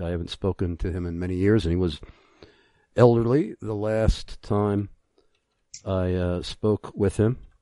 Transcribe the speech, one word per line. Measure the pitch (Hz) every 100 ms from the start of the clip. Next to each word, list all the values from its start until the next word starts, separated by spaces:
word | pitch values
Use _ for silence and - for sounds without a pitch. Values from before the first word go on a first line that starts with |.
I | 85
haven't | 87 85
spoken | - 98 90 90 85
to | 92
him | 90 87
in | 85
many | 90 92
years, | 98 110 82
and |
he | 87
was | 90 73 - - _ _ - _ _ _ _ -
elderly | 120 117 117 139 214 -
the | 107 104
last | 107 110 110 - - -
time | - 104 104 101 98 - _ _ _ _ _ _ _ - -
I, | 95 92 90
uh, | 90 87
spoke | - - 107 101 - -
with | 98 -
him. | 110 131 - _